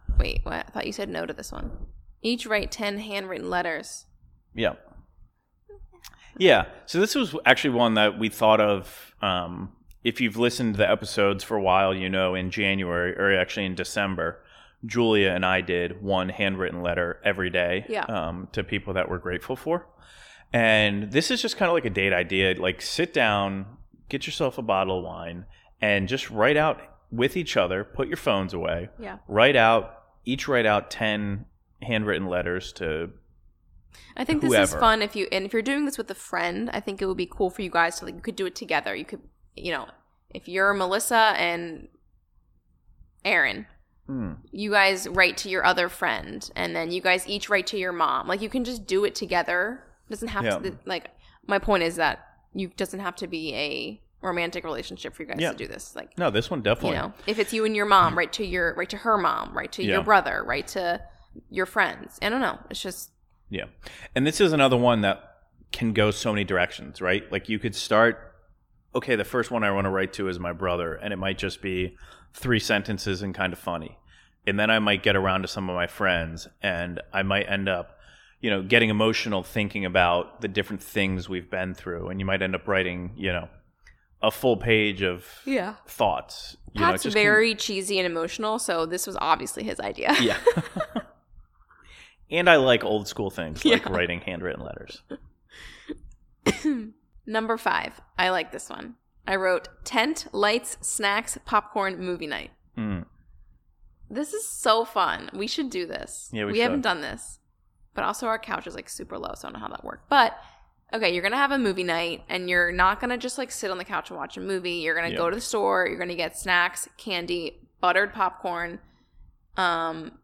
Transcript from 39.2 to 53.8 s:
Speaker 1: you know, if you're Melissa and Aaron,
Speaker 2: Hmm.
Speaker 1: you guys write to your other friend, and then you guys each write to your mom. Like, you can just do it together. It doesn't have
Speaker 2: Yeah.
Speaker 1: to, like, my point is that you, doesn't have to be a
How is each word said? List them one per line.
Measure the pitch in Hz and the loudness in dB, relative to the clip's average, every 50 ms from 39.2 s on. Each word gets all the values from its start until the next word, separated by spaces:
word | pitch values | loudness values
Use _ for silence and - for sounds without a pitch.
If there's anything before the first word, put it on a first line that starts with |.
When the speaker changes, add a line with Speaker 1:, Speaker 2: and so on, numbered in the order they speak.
| - - _ _ _ _ _ | -16 -20 _ _ _ _ _
Speaker 1:
you | - - 175 | -10 -6 -6
know, | 156 131 110 - - _ _ _ _ _ _ _ | -4 -4 -6 -10 -16 _ _ _ _ _ _ _
if | - 180 - 175 | -16 -16 -12 -6
you're | 180 190 196 202 202 | 0 2 2 2 4
Melissa | 196 185 180 196 226 220 - 240 226 220 214 190 | 2 2 0 0 0 2 2 4 6 6 6 4
and | - 175 170 170 170 170 165 156 - - - _ _ _ _ _ _ _ _ _ _ _ _ _ _ _ _ _ _ _ _ _ _ - _ _ _ - | 2 0 0 -2 -2 -6 -8 -10 -14 -16 -20 _ _ _ _ _ _ _ _ _ _ _ _ _ _ _ _ _ _ _ _ _ _ -20 _ _ _ -2
Aaron, | 196 196 170 139 113 98 - - - - _ _ _ _ _ _ | 0 2 2 2 2 0 -4 -10 -14 -20 _ _ _ _ _ _
Speaker 2:
Hmm. | - 135 127 104 87 73 - - - | -8 -6 -6 -6 -6 -8 -10 -14 -14
Speaker 1:
you | - 196 214 208 | -8 -6 -2 2
guys | 208 202 196 196 190 185 - | 4 6 6 6 4 0 -4
write | - 180 190 180 175 - | 0 4 4 4 4 4
to | - - 196 | -2 -6 -4
your | 185 185 - | 0 2 4
other | 180 175 180 175 180 | 4 4 4 0 0
friend, | - - 185 143 113 - - 92 - 202 - - - | -2 -2 -2 -2 -2 -2 -6 -10 -12 -12 -14 -10 -6
and | - 175 170 165 | -4 -4 -4 -4
then | 165 165 170 | -4 -4 -4
you | 175 185 | -4 -2
guys | 180 185 180 185 - | 2 2 2 2 0
each | - 202 196 - - | -4 -6 -6 -2 0
write | 208 190 180 | 0 0 0
to | - 220 | -2 -4
your | 196 185 180 175 | -4 -4 -4 -2
mom. | 170 160 139 127 131 - | 0 0 0 0 0 -2
Like, | - 185 196 | -2 -2 -4
you | 220 208 | -4 -4
can | - 262 233 | -2 -4 -4
just | 247 247 220 196 | -4 -6 -8 -4
do | - 185 196 208 | 0 0 2 2
it | - - | 0 -2
together. | - 214 - 185 175 170 175 175 180 196 220 254 - - - _ _ _ | -6 -4 0 0 0 0 2 0 0 0 -2 -4 -10 -14 -20 _ _ _
It | - | -12
doesn't | 220 - 220 226 | -10 -10 -8 -6
have | 220 202 226 | -4 -2 0
Speaker 2:
Yeah. | 214 196 - | 0 0 0
Speaker 1:
to, | - 190 - - - | -4 -8 -10 -10 -8
like, | 185 185 165 - - _ _ _ - _ _ _ | -6 -6 -6 -6 -12 _ _ _ -20 _ _ _
my | - 202 196 | -2 -2 0
point | - 220 202 180 165 | 2 2 2 4 2
is | 170 170 | 0 0
that | 165 160 139 - - - - _ _ _ _ - | 0 0 0 0 -2 -10 -20 _ _ _ _ -8
you, | 196 190 175 | -8 -8 -8
doesn't | - - 190 - 196 190 | -6 -6 -6 -6 -6 -8
have | 196 180 175 | -8 -8 -8
to | - 202 | -8 -8
be | 170 175 160 160 147 113 | -8 -6 -6 -6 -6 -4
a | 120 147 143 135 127 | -4 -4 -4 -4 -6